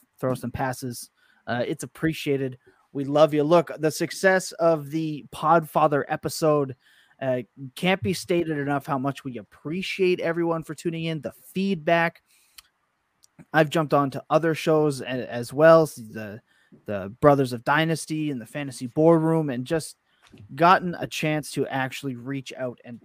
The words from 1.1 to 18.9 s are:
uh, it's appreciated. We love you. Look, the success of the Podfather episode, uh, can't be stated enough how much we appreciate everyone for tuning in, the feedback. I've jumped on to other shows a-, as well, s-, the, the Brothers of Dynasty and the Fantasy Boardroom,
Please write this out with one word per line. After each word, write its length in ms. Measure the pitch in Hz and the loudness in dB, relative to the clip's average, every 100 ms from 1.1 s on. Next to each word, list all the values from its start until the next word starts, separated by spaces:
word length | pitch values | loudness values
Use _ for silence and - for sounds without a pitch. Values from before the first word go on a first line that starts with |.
| _ _ _ - | _ _ _ -6
uh, 180 | 120 120 | -4 -4
it's 160 | 160 | -6
appreciated. 760 | 135 - 160 156 151 139 135 127 _ _ _ | -8 -4 -4 -2 -2 -2 -2 -8 _ _ _
We 100 | 139 | -8
love 300 | 135 147 156 | 0 4 4
you. 80 | 147 | 4
Look, 280 | 147 170 160 113 | 4 4 2 -2
the 120 | 156 | -2
success 600 | - 165 - 190 190 180 | -2 -6 0 2 2 0
of 380 | - 165 160 139 | 0 2 2 -2
the 360 | 160 160 147 - | -4 -4 -6 -12
Podfather 720 | - 156 175 156 165 151 143 - | -4 4 4 4 2 2 2 -2
episode, 680 | 151 156 - 160 151 135 127 _ _ _ - | -4 -6 0 2 2 0 -8 _ _ _ -8
uh, 220 | 135 127 113 - 135 | -4 -4 -4 -14 -16
can't 280 | - 180 190 | -4 -2 0
be 120 | 202 | -2
stated 420 | 175 - 175 160 147 | -4 -2 -2 -2 -4
enough 300 | 139 143 - | -2 -4 -2
how 120 | 139 | -4
much 240 | 135 131 | -4 -6
we 140 | 139 117 | -10 -12
appreciate 840 | 98 - 143 175 180 - 185 180 | -16 -14 -10 -8 -6 -2 0 0
everyone 420 | 165 165 170 165 | -2 -2 -2 -2
for 120 | 156 | -6
tuning 300 | 151 175 165 | -6 -6 -4
in, 160 | 165 160 | -6 -6
the 120 | - | -8
feedback. 880 | - - 185 196 185 156 170 170 - _ _ _ - - _ _ _ _ _ _ _ - | -12 -10 -2 -2 0 2 2 2 -2 _ _ _ -20 -20 _ _ _ _ _ _ _ -2
I've 160 | 151 151 | 2 2
jumped 240 | 165 147 | 2 2
on 180 | 147 139 | 2 0
to 120 | 131 - | -4 0
other 240 | 156 165 | 2 2
shows 480 | 151 - 156 151 131 | 0 2 4 2 0
a-, 280 | 117 127 110 | -6 -6 -6
as 220 | 120 120 | -8 -6
well, 300 | 131 160 165 | 6 8 8
s-, 140 | 156 - | 6 -4
the, 440 | 110 110 107 101 _ _ _ - - | -14 -12 -12 -14 _ _ _ -16 -8
the 280 | 101 95 120 | -6 -6 2
Brothers 320 | 147 139 131 | 4 4 2
of 120 | 120 | -2
Dynasty 640 | 127 147 160 156 - 156 151 | 0 0 0 -2 -6 -6 -4
and 100 | 131 | -6
the 60 | 110 | -10
Fantasy 400 | 147 139 123 | -10 -10 -10
Boardroom, 640 | 127 | -8